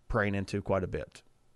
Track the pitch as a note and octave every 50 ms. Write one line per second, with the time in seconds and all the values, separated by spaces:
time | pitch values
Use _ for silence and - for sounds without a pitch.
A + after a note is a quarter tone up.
0 | _ _ - A#2 G2+ G2+ G2 G2+ G2 - - G2+ F#2+ - G2 G2 F#2 F2+ G2+ E2
1 | - - _ - _ - _ _ _ _ _